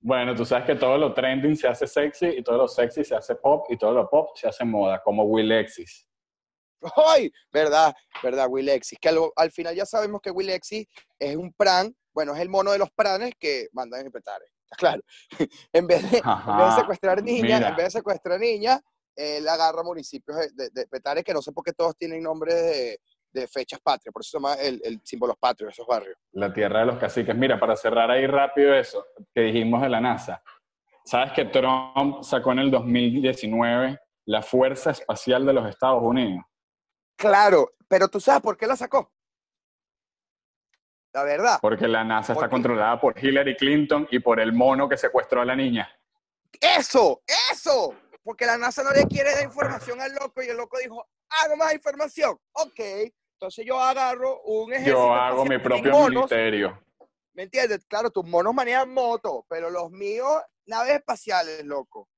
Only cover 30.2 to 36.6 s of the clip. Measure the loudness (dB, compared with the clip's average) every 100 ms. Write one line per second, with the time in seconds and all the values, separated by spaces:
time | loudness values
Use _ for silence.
30.2 | -6 -14 -16 -20 _ _ _ _ -4 -2
31.2 | 0 -2 0 2 2 0 -2 -2 -2 -2
32.2 | -4 -2 0 2 2 2 2 2 2 2
33.2 | 0 -2 -4 0 0 0 -2 -4 _ _
34.2 | -4 -4 0 2 2 0 -4 -4 -6 -6
35.2 | 0 2 4 2 0 -2 2 2 2 0
36.2 | 0 -4 -10 _